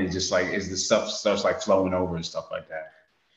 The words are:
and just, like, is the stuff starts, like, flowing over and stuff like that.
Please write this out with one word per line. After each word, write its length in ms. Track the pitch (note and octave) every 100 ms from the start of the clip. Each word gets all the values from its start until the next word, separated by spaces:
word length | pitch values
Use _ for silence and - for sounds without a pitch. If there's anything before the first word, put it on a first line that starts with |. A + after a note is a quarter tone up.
and 100 | F2+
just, 180 | F#2 -
like, 160 | F#2 F2+
is 200 | G2 F#2
the 80 | F#2
stuff 340 | - G#2+ -
starts, 320 | - G#2 G2
like, 160 | F#2+ F2+
flowing 320 | G#2 F#2+ F#2
over 220 | F#2 F2 E2+
and 100 | E2
stuff 220 | E2+ -
like 180 | F2+ -
that. 240 | D#2+ D#2 _ _ _ _